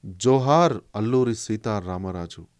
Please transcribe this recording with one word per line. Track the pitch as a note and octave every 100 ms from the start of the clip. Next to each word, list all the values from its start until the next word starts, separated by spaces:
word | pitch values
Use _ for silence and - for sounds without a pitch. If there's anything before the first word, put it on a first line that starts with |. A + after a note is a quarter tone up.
| G#2
జోహార్ | F2+ B2+ C3+ C3 D#3 E3+ A2 _ G#2+
అల్లూరి | A2 B2+ B2 A2+
సీతారామరాజు | - G#2+ A#2 G#2 F2+ F#2 F#2+ F2+ E2+ - E2 _